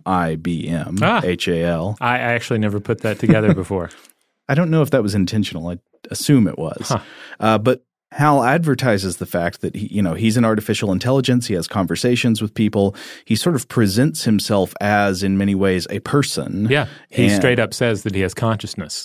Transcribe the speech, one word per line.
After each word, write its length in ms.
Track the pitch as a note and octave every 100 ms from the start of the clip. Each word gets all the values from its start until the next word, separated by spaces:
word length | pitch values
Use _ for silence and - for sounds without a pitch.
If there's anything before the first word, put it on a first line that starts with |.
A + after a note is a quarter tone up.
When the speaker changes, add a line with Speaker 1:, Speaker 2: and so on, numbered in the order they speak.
Speaker 1:
I 320 | F#2 F2+ E2 D#2+
B 320 | F2 D#2+ D#2
M, 300 | E2 C#2+ F#2
Speaker 2:
Ah. 200 | E3 A3+
Speaker 1:
H 240 | F2+ E2+ F#2+
A 160 | E2
L. 320 | E2+ E2 F#2 G#2+
Speaker 2:
I, 160 | A#2+ B2
I 20 |
actually 400 | A#2+ A#2 - A#2
never 200 | G#2+ G2+
put 220 | G#2 A2+
that 180 | A2 G2+
together 360 | A2 A2 G#2+
Speaker 1:
<laughs> 80 | F#2+
Speaker 2:
before. 260 | F2 F#2+ E2+ - _ _ _ _ -
Speaker 1:
I 40 |
don't 160 | C#3 E3+
know 120 | D#3+
if 80 | C3+
that 120 | C3
was 120 | G#2
intentional. 560 | G#2 F2+ G#2+ F#2+ E2+ E2
I 80 | F2 _ _ -
assume 360 | - - C#3 F#2+
it 100 | -
was. 300 | D#2+ - -
Speaker 2:
Huh. 80 | A#2+ - - - -
Speaker 1:
Uh, 180 | G#2+ G#2+
but 240 | A#2 B2+ _ _ _
Hal 320 | - D3 C#3+
advertises 720 | A#2+ E3 D#3+ B2+ C3 G#2 F#2+ F2
the 100 | F2
fact 360 | F2 E2+ -
that 120 | F2+
he, 120 | - -
you 140 | G2+
know, 100 | F#2
he's 220 | E2 A2 A#2+
an 80 |
artificial 480 | A2+ G#2+ - G#2 G#2
intelligence. 540 | F#2+ A#2 C3+ B2+ B2 A#2
He 60 |
has 120 | F#2 -
conversations 760 | G#2+ C3 - B2 A#2+ B2 G#2+
with 140 | G#2+
people. 400 | - G#2 G#2 G2 - - -
He 100 | -
sort 220 | A2 F3 C#3+
of 100 | -
presents 560 | B2+ G2+ G2+ D3+ D#3+
himself 480 | A#2+ G2+ - G#2 F2+ -
as, 420 | G#2 G#2 G2+ F#2
in 120 | F#2+ G2
many 160 | G2+ F#2+
ways, 300 | G2 F#2 -
a 80 | G2+
person. 680 | - C#3+ C#3 - C#2 F#2 A2
Speaker 2:
Yeah. 160 | C#3+ B2 - -
He 160 | -
Speaker 1:
And 80 | -
Speaker 2:
straight 260 | G2+ B2+ A#2+
up 140 | A2
says 280 | - A#2+ G#2
that 100 | G#2+
he 60 | F#2+
has 140 | F#2
consciousness. 680 | - A2+ G#2+ - - E2 -